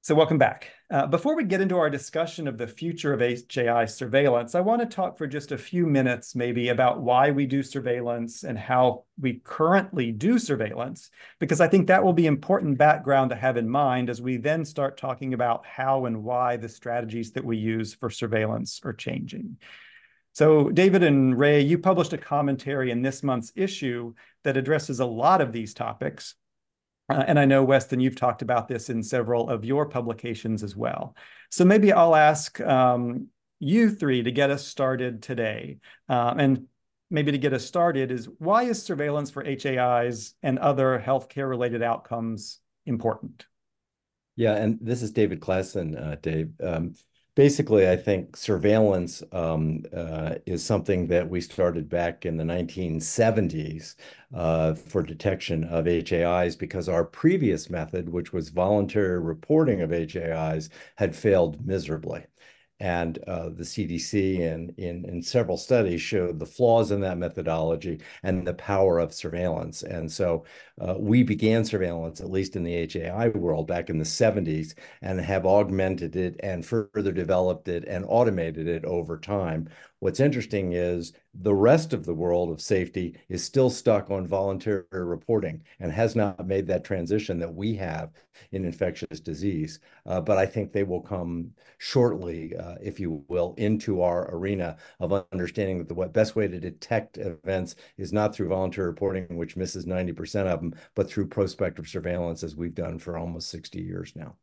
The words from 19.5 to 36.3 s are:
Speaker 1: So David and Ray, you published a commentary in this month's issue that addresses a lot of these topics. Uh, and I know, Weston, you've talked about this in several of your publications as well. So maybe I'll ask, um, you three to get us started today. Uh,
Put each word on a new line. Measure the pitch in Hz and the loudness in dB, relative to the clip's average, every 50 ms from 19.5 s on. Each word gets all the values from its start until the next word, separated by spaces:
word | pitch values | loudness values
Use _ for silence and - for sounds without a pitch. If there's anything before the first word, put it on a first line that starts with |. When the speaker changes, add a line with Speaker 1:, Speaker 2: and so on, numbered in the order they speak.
| - - - - - - - - - - _ _ _ _ _ _ | -14 -16 -20 -20 -20 -20 -20 -20 -20 -20 _ _ _ _ _ _
Speaker 1:
So | _ - 151 156 156 151 143 - | _ 4 6 8 8 8 6 4
David | - 175 185 196 185 190 | 4 6 6 6 6 6
and | 175 156 143 139 131 131 127 120 | 6 6 6 6 4 4 4 4
Ray, | 143 147 147 147 | 4 6 6 6
you | 139 143 170 170 | 6 4 2 2
published | 170 190 185 180 165 151 | 4 2 2 2 2 -2
a | 170 143 | -4 -8
commentary | - - 147 143 143 139 139 135 - 139 139 139 127 127 | -6 -4 -2 0 0 0 -2 -2 -4 -4 -4 -2 -2 -2
in | 117 120 | 0 0
this | 127 135 131 - | -2 -2 -4 -2
month's | - 139 127 120 117 - _ | -2 -2 -2 -2 -4 -8 _
issue | - 190 190 190 - 143 131 120 120 120 117 117 _ - _ _ _ | -2 -2 -2 -2 -4 -4 -4 -4 -4 -8 -10 -12 _ -20 _ _ _
that | _ 147 131 135 | _ 0 0 2
addresses | 131 135 156 151 151 - 135 117 | 2 2 0 0 0 -4 -2 -2
a | 131 | -2
lot | 123 113 113 127 160 185 185 | -2 0 2 4 6 6 6
of | 143 123 | 4 0
these | 113 117 110 107 | -2 -6 -8 -8
topics. | - - 120 113 107 - 131 147 143 - - - - _ _ _ _ _ _ _ _ _ _ _ _ _ _ - | -8 -6 -6 -6 -6 -6 -6 -6 -6 -8 -16 -18 -18 _ _ _ _ _ _ _ _ _ _ _ _ _ _ 0
Uh, | 139 135 135 | 0 2 4
and | - 151 147 | 4 6 6
I | 139 | 8
know, | 135 135 135 | 8 8 6
Weston, | 135 131 135 131 131 - 135 127 | 8 6 6 4 4 2 0 2
you've | 127 131 127 | 2 0 2
talked | - 123 123 120 - | 2 0 0 2 0
about | - - 123 117 113 | -2 0 0 0 0
this | - 127 113 - - | -2 -6 -8 -6 -4
in | 120 113 | -4 -4
several | 107 - 131 127 117 113 120 117 117 - | -4 0 0 0 2 2 2 0 2 0
of | 120 107 | -2 -4
your | 104 117 135 147 151 | -2 0 0 0 0
publications | 143 - 127 120 113 110 113 - 120 113 113 - 113 110 104 | 0 -2 -4 -4 -4 -6 -6 -6 -8 -8 -6 -4 -4 -4 -4
as | 107 98 101 | -4 -8 -6
well. | 101 117 - - - 50 - _ - - - - - - _ | -4 -4 -4 -4 -4 -8 -10 _ -20 -20 -20 -20 -20 -16 _
So | - - | 2 6
maybe | 180 180 208 220 202 196 | 8 8 8 8 8 8
I'll | - 180 165 170 160 | 8 8 8 8 8
ask, | 156 151 151 151 151 - - _ - | 8 8 8 6 4 -4 -8 _ -6
um, | - - 135 127 127 127 123 123 123 120 120 - 247 - _ _ _ _ _ _ | 0 2 4 6 6 6 4 2 0 -4 -4 -6 -10 -12 _ _ _ _ _ _
you | - 135 185 226 233 214 | -2 2 4 4 4 4
three | 208 202 160 143 127 123 | 2 2 0 2 2 2
to | 117 131 | 2 0
get | 120 139 139 139 | 2 2 2 2
us | 139 139 - | 2 -2 -6
started | - - - 139 131 131 123 127 123 120 107 | -10 -4 -2 0 0 0 -2 -4 -6 -6 -10
today. | - - 127 117 113 110 107 113 - 143 139 - _ - - _ _ - | -10 -8 -4 -2 -2 -2 -4 -6 -10 -12 -14 -16 _ -20 -20 _ _ -2
Uh, | 131 123 120 120 | 0 2 2 0